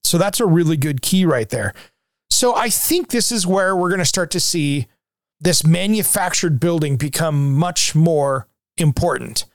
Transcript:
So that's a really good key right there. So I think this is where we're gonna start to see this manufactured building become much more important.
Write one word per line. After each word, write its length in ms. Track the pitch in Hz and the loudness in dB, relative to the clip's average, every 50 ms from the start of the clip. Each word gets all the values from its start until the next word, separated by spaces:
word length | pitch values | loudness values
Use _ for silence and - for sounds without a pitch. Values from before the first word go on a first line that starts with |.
| - | -2
So 140 | - - 170 | 0 0 2
that's 200 | 190 202 190 - | 0 0 0 0
a 80 | 233 | 2
really 300 | 190 160 170 170 156 165 | 4 4 4 4 2 2
good 240 | 147 135 156 143 127 | 0 0 -2 -2 -4
key 240 | - - 185 185 185 | -2 0 2 2 4
right 240 | 165 143 123 110 - | 4 2 0 0 -2
there. 240 | - 98 101 101 - - - - _ _ _ _ _ _ _ _ | -4 -4 -4 -6 -8 -10 -20 -20 _ _ _ _ _ _ _ _
So 260 | - - - 247 240 | 0 2 2 2 2
I 140 | - 226 240 | 2 0 0
think 400 | - - - - 320 359 330 - | -2 -2 0 0 0 -2 -2 -2
this 240 | - 240 202 - | -2 -2 -2 0
is 140 | 240 226 180 | -2 -2 -2
where 280 | 175 185 196 190 185 190 | 0 0 0 2 0 0
we're 160 | 180 180 175 | 0 0 0
gonna 140 | 190 190 175 | 0 0 0
start 260 | - - 190 180 - | -2 0 -2 -4 -2
to 80 | - 175 | -2 -4
see 480 | - - - 170 147 143 143 143 120 _ _ _ _ _ _ _ _ _ _ _ | -4 -2 -2 -2 -2 0 -2 -2 -4 _ _ _ _ _ _ _ _ _ _ _
this 240 | 151 180 170 - - | -2 0 0 2 4
manufactured 960 | 156 165 175 190 202 220 214 190 - - 208 180 180 - - - 175 151 120 | 2 2 2 2 0 0 0 0 -2 -2 -2 -2 -2 -2 -2 -2 0 0 0
building 360 | - 170 170 165 151 147 139 | 0 0 0 0 0 -2 -2
become 580 | 120 143 147 - - 165 160 151 143 139 139 135 | -2 -2 -4 -2 -2 -2 0 0 0 0 0 0
much 400 | 139 170 180 165 - - - - | 0 0 0 0 -2 -2 0 2
more 520 | 156 160 170 165 151 143 139 135 131 104 _ _ _ _ _ _ | 2 2 4 4 2 2 0 0 -2 -4 _ _ _ _ _ _
important. 720 | - 170 151 131 - 175 175 139 - - - 110 - - _ | 0 0 0 0 2 0 0 0 -2 -6 -6 -6 -6 -8 _